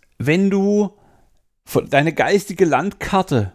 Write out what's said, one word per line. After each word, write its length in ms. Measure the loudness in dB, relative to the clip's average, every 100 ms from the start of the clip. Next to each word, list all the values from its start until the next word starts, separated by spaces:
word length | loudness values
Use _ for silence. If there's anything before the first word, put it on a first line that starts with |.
| _ -6
wenn 300 | -2 0 2
du 480 | 2 2 2 0 -6 _ _ _ _ _ _
von, 260 | -6 -4 0
deine 220 | 0 0
geistige 520 | 0 0 0 -2 0
Landkarte 880 | 2 2 -2 -8 -4 -2 0 0 -2